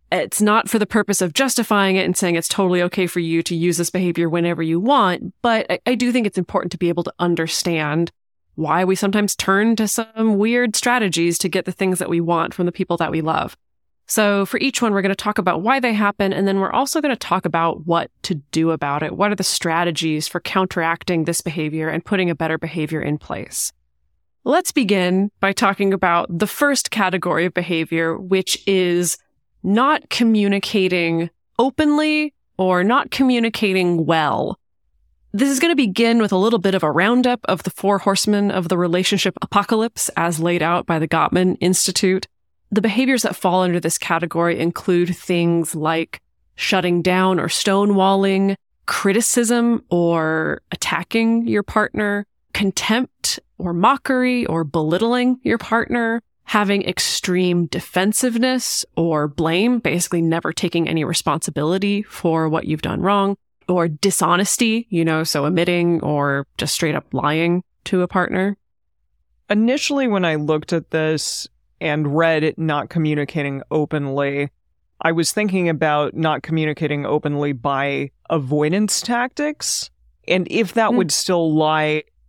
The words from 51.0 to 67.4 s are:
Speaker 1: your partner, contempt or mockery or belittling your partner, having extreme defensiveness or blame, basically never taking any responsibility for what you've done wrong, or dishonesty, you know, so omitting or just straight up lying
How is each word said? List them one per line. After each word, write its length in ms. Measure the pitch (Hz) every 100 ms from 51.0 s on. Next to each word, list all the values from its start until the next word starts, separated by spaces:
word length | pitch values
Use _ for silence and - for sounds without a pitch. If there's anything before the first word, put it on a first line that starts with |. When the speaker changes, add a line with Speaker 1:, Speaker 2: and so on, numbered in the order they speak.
| - 226 226 233 233
Speaker 1:
your 160 | 214
partner, 640 | 196 220 214 202 208 202 208 _ _
contempt 840 | - 196 - - 226 262 _ - - - -
or 160 | 180
mockery 720 | 170 214 277 - 254 254 247 -
or 180 | 165
belittling 760 | 156 165 156 180 226 247 247 254
your 160 | 233 226
partner, 640 | - 226 - 240 233 233 - _
having 400 | - 208 196 202
extreme 800 | - - - - - 180 180 175 170
defensiveness 1200 | - - - 196 - 254 226 254 254 - - - -
or 320 | 165 156 147
blame, 520 | 143 160 170 226 247
basically 420 | 151 160 - 175
never 320 | 165 165 156
taking 340 | - 180 170 165
any 160 | 160
responsibility 1000 | 143 165 - 151 - 147 151 190 202 202
for 460 | 202 - 175 160 160
what 160 | 160 -
you've 180 | 156
done 180 | - -
wrong, 340 | 190 202 196 202 _ _ -
or 200 | 180 170
dishonesty, 1000 | 151 196 - 160 175 196 - 233 226 233
you 120 | 175
know, 200 | 165 160
so 200 | 160 151
omitting 580 | 143 175 175 175 170 170
or 440 | - 147 143 139 143 -
just 160 | 139 -
straight 180 | 160
up 180 | 151 -
lying 500 | 131 147 156